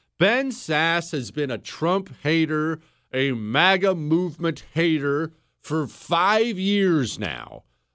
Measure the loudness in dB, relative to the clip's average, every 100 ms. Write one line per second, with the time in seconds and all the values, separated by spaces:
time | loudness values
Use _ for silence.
0 | _ 2 2 4 0 -4 -2 0 2 0
1 | -2 -6 -6 -4 -4 -4 -8 -4 0 0
2 | -2 -6 0 2 2 0 -2 -4 _ _
3 | _ -2 0 -2 -2 2 4 4 2 0
4 | 2 2 0 -2 -4 -4 -6 -2 0 2
5 | 0 -2 -4 -8 _ _ -6 -4 -4 -8
6 | -2 2 4 4 2 0 0 2 4 2
7 | 0 -4 -6 -8 -12 -18 -20 _ _